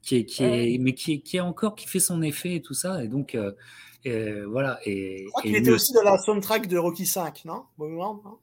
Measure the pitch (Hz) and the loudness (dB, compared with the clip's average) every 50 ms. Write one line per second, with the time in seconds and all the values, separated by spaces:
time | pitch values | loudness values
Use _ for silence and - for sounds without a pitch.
0 | - - 131 120 107 - - - 131 123 120 120 120 117 123 127 127 131 127 - | 0 2 2 2 2 0 -2 0 2 2 4 4 2 2 2 2 2 0 0 0
1 | - 165 156 139 - - - 180 180 180 165 - - 214 214 - - - - 185 | -2 -4 -4 -4 -4 -4 -2 -2 -2 -2 -2 -2 -2 -4 -4 -6 -14 -4 -2 0
2 | 180 - 175 165 160 151 143 - - 180 180 165 - - 135 - - 180 190 170 | 0 0 0 0 0 -2 -2 -4 -6 -4 -4 -4 -6 -6 -8 -6 -4 -4 -4 -4
3 | 120 107 123 143 135 - - 117 104 101 101 - - - - - - - - _ | -4 -4 -4 -4 -4 -2 -4 -2 -2 -4 -6 -10 -20 -20 -20 -20 -20 -20 -20 _
4 | _ 135 117 110 110 104 104 104 101 104 110 131 139 131 120 - - 104 98 98 | _ -4 -2 -2 -2 -4 -6 -6 -8 -4 -2 -2 -2 -2 -4 -4 -4 -4 -4 -4
5 | 95 95 95 95 95 101 - - - 110 107 - 120 123 113 202 - - 254 226 | -4 -6 -8 -10 -12 -6 -6 -4 0 2 2 4 8 8 6 6 6 6 6 6
6 | 202 202 196 190 - 214 214 208 196 - 214 214 - 175 180 175 170 175 170 - | 8 8 6 6 4 0 0 0 0 0 0 0 0 0 0 2 2 0 -2 -2
7 | 185 - - 196 170 151 147 - - 160 170 233 269 _ _ - 151 156 165 165 | -4 -2 -2 -2 -4 -4 -8 -12 -14 -12 -12 -12 -12 _ _ -12 -10 -8 -6 -6
8 | 180 214 214 202 208 - 220 233 | -6 -6 -8 -10 -16 -20 -20 _